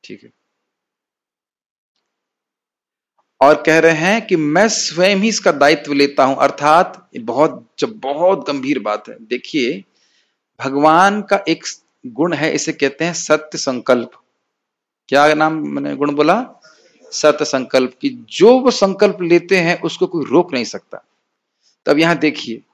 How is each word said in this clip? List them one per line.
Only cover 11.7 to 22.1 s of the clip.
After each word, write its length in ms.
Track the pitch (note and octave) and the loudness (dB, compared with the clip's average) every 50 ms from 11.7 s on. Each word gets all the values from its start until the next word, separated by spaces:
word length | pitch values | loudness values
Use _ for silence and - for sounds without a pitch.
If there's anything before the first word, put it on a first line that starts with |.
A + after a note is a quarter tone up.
| - _ _ _ _ _ _ | -16 _ _ _ _ _ _
गुण 260 | C3 A2+ A#2 D3+ F3 | -16 -4 -4 -2 -2
है, 220 | E3 C#3 D3+ D#3+ C#3+ | -2 -2 -2 -2 -2
इसे 180 | D3 - D#3+ | -4 -4 -6
कहते 320 | D#3 - C#3 C#3 C#3 - D#3+ | -4 -2 -4 -4 -2 -4 -6
हैं 100 | E3+ E3+ | -6 -6
सत्य 440 | - - - D3+ D#3 D3+ - - D3+ | -8 -2 -2 -2 -2 -2 -8 -12 -8
संकल्प। 520 | - C#3 B2+ B2 - - B2+ B2 A#2 A#2 _ _ _ _ _ _ _ _ _ _ _ _ _ _ _ _ _ _ _ - | -6 -6 -6 -6 0 0 0 0 0 -8 _ _ _ _ _ _ _ _ _ _ _ _ _ _ _ _ _ _ _ -2
क्या 260 | C3 C#3 D3 D3+ D3+ | 2 2 4 4 4
नाम, 340 | D3+ D#3 D#3 D#3+ D#3+ D3+ C#3+ | 2 0 -2 -2 -4 -8 -8
मैंने 280 | C#3+ C#3+ C#3 D3 C#3+ | -8 -8 -6 -8 -6
गुण 180 | C3 C#3+ C#3+ D3 | -4 -4 -4 -2
बोला? 360 | C#3+ D3 D#3 F3+ A3+ B3+ - - _ _ - _ _ _ _ _ _ _ - | 0 2 2 2 0 -2 -8 -14 _ _ -20 _ _ _ _ _ _ _ -14
सत्य 320 | - - - D3+ C#3+ - D3+ | -10 0 2 2 2 2 -2
संकल्प, 500 | - - C3 B2+ B2 - C3 B2+ B2+ - _ | -4 -4 -6 -6 -2 -2 -2 -2 -2 -6 _
की 240 | - C#3+ C3 - A#2 _ | -8 -8 -8 -8 -18 _
जो 300 | - - F3 A3+ B3+ C4 | 0 4 6 6 6 6
वो 120 | B3+ C4 | 4 0
संकल्प 480 | - - G3+ F#3+ F#3+ G3 G#3+ G3+ F3+ F3 | 0 2 0 0 2 2 2 0 2 -2
लेते 340 | F3+ E3 E3+ F3 E3+ F3 G3 | 0 2 2 2 2 2 0
हैं, 240 | F#3 E3+ E3 F3 E3+ | 0 2 0 -2 -2
उसको 260 | - E3 - - - | -4 -8 -4 -4 -4
कोई 180 | C#3+ - E3+ C3+ A2 | -4 -2 -6 -4 2
रोक 220 | A#2+ E3 F3 - | 2 2 2 2
नहीं 120 | C3+ B2+ A#2 | -4 -6 -6
सकता। 400 | - - G2 _ _ - - _ _ _ _ _ _ _ _ _ _ _ _ _ _ _ _ _ | -8 -10 -16 _ _ -20 -20 _ _ _ _ _ _ _ _ _ _ _ _ _ _ _ _ _
तब 120 | - D3 D3 | 0 2 2
यहां 200 | D#3+ E3 | 2 2